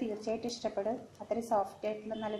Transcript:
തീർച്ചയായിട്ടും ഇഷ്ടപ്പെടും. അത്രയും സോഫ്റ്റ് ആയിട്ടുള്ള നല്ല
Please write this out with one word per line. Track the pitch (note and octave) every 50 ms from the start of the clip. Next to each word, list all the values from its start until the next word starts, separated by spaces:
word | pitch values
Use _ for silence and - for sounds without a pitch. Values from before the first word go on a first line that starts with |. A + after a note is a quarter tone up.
തീർച്ചയായിട്ടും | B3+ G#3+ G#3 G#3+ - A3 A3+ A3+ - A#3
ഇഷ്ടപ്പെടും. | - - - G#3+ - G3+ G3 G#3+ B3+ - - - - -
അത്രയും | G#3 - G#3 A#3 A3+ -
സോഫ്റ്റ് | A#3 G3+ G3 - - - - G#3+
ആയിട്ടുള്ള | G#3+ G#3+ G#3+ G#3+ A3 A3
നല്ല | A3 G#3 G#3+